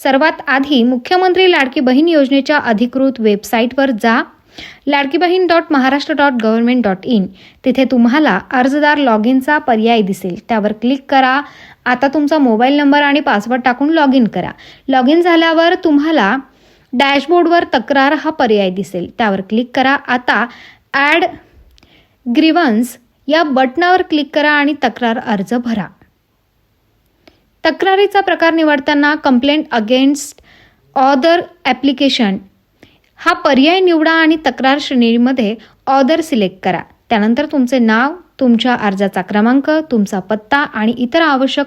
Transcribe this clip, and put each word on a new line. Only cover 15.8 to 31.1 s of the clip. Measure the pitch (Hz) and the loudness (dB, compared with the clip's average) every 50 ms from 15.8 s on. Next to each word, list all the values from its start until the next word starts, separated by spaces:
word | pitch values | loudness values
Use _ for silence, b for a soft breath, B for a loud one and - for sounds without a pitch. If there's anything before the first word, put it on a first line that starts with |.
| - | 0
तुम्हाला | 339 294 285 285 320 320 285 202 196 226 269 269 b b b b b b b b b | 0 0 2 0 0 0 0 0 0 -2 -4 -6 b b b b b b b b b
डॅशबोर्डवर | - 240 277 277 285 285 277 - 349 349 339 330 339 349 339 339 - | -2 -2 0 2 0 0 0 2 2 2 2 2 2 0 0 0 -2
तक्रार | 262 214 - 285 277 269 277 | -4 -2 0 0 2 2 2
हा | 311 285 - 311 | 0 -2 -4 -4
पर्याय | 311 - 277 226 220 208 196 185 | -2 -2 0 2 2 2 0 0
दिसेल, | 185 190 185 - - 180 175 - - - | -2 -4 -8 -6 -8 -8 -10 -8 -6 -4
त्यावर | 240 208 196 190 | -2 -2 -2 -4
क्लिक | 190 190 214 226 247 247 - | -4 -4 -4 -4 -4 -2 -2
करा. | 277 262 269 | -2 0 0
आता | 277 277 - - 247 254 254 - 269 208 226 240 B B B B B B B _ - | -2 -2 -2 -4 -4 -2 -2 -2 -2 -2 -2 -4 B B B B B B B _ -2
ॲड | 277 277 294 311 349 370 359 349 - - _ _ - _ _ _ b b b b b b b b b _ 247 240 | -2 0 0 2 0 0 -2 -6 -10 -20 _ _ -20 _ _ _ b b b b b b b b b _ -2 0
ग्रीव्हन्स | 294 311 320 302 349 339 254 214 214 247 240 - - _ _ _ _ _ | 2 2 2 2 2 0 2 0 0 -2 -4 -8 -16 _ _ _ _ _
या | - 294 320 | -2 0 0
बटनावर | 339 311 262 262 262 254 254 330 349 359 370 370 | 0 0 0 0 0 0 0 -2 0 2 2 0
क्लिक | 370 - 320 294 285 285 - | 0 -2 -4 -4 -4 -2 -2
करा | 302 285 302 | -2 0 2
आणि | 294 294 285 285 302 285 - | 0 0 0 -2 -2 -2 -4
तक्रार | 240 - - 247 226 226 254 | -6 -4 -4 -4 -4 -4 -4
अर्ज | - 247 214 190 196 - 233 | -4 -4 -4 -4 -4 -4 -4
भरा. | 247 240 240 226 208 170 - - _ _ _ _ _ _ _ _ _ _ _ _ _ _ _ _ _ _ _ _ _ _ _ _ b b b b b b b _ _ - | -4 -4 -4 -6 -6 -6 -10 -14 _ _ _ _ _ _ _ _ _ _ _ _ _ _ _ _ _ _ _ _ _ _ _ _ b b b b b b b _ _ -4
तक्रारीचा | 330 302 320 - 381 381 381 415 403 403 403 | -4 -2 0 0 0 2 2 0 2 0 0
प्रकार | 392 370 339 320 339 330 320 | 0 0 -2 0 0 0 2
निवडताना | 330 320 302 294 285 277 - 302 285 294 294 302 311 - | 2 2 0 0 0 0 -2 0 0 2 0 0 0 0
complaint | 285 262 240 254 277 285 311 302 302 - 240 | 0 2 2 2 0 0 -2 -2 -2 -4 -4
against | 214 208 254 254 269 277 294 285 - - - b b b b b b b b b b _ _ | -2 0 0 2 2 2 0 -2 -6 -12 -18 b b b b b b b b b b _ _
other | 277 262 269 | 0 2 2